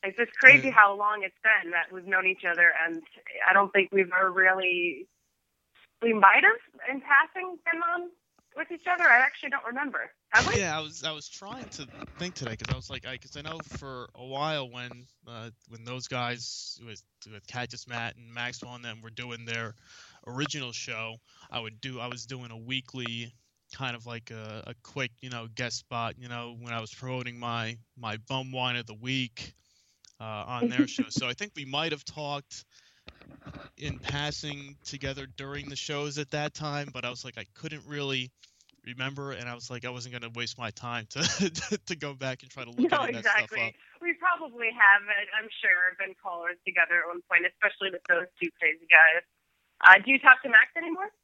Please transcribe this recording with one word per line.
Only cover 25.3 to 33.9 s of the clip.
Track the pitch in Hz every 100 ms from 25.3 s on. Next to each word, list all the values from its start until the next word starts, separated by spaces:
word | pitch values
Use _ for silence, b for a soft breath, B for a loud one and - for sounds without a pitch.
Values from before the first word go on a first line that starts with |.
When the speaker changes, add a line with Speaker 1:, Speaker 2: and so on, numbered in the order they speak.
| 123 113
Speaker 2:
guest | 110 123 117
spot, | - 120 117 110
you | 123
know, | 120 120 117
when | 120
I | 117
was | 110
promoting | - 131 127 123 120
my, | 120 117 113 117 _ -
my | 117 107
bum | 110 131 131
wine | 131 127 120
of | 113
the | 107
week, | 123 131 127 - - _ _ _ _ _ - _
uh, | 110 107 -
on | 123 -
their | 123 285
show. | - 240
Speaker 1:
<laughs> |
Speaker 2:
So | - 127
I |
think | 123 208 160
we | 135
might | 143 165
have | 151 -
talked | - 147 143 - - - b b b b b - - - - - _
in | 151